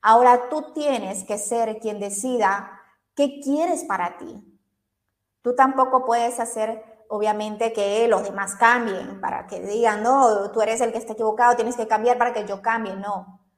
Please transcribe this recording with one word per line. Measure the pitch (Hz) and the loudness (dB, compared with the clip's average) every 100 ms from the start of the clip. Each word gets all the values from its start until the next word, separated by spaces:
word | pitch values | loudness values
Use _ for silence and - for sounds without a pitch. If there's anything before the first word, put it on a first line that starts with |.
Ahora | 208 226 247 247 247 | 6 8 8 6 2
tú | 302 302 | -6 -6
tienes | - 294 254 190 190 | -4 -2 -2 -4 -10
que | - 214 | -6 -6
ser | - 233 226 220 | -4 -2 -2 -4
quien | 220 208 | -6 -6
decida | 202 196 254 247 196 202 - - _ _ _ - | -8 -6 -4 0 0 0 -6 -20 _ _ _ -2
qué | 285 285 | -2 0
quieres | 269 285 339 311 | -2 0 0 -2
para | - 190 175 - | -2 -4 -4 -6
ti. | - - - _ _ _ _ _ _ _ _ _ | -16 -18 -20 _ _ _ _ _ _ _ _ _
Tú | 240 247 | -4 4
tampoco | 269 269 262 262 254 | 4 6 4 2 2
puedes | 233 240 240 | 0 0 -2
hacer, | 226 220 220 226 - - _ | -6 -4 -4 -6 -12 -20 _
obviamente, | 208 214 214 214 214 226 | -2 -2 -2 -4 -4 -4
que | 226 202 208 233 | -2 0 2 2
los | 196 | 2
demás | 190 196 196 - | 0 -6 -8 2
cambien | 233 247 226 190 190 196 | 4 4 0 -6 -8 -8
para | 190 - - | -8 -8 -10
que | 190 | -12
digan, | 185 214 233 208 | -6 0 0 2
"No, | 220 269 247 214 202 | 2 4 4 2 -2
tú | 220 | 0
eres | 214 226 | 0 0
el | 233 | -2
que | 226 | -4
está | 226 | -10
equivocado, | 214 220 214 240 240 | -4 -2 2 4 4
tienes | 226 226 | 0 -4
que | 220 | -2
cambiar | 226 226 240 | 0 2 2
para | 240 | 2
que | 226 196 | 0 -6
yo | 196 | -6
cambie". | 226 226 214 196 | -2 -2 -4 -8
No. | 202 196 185 - _ | -8 -8 -10 -20 _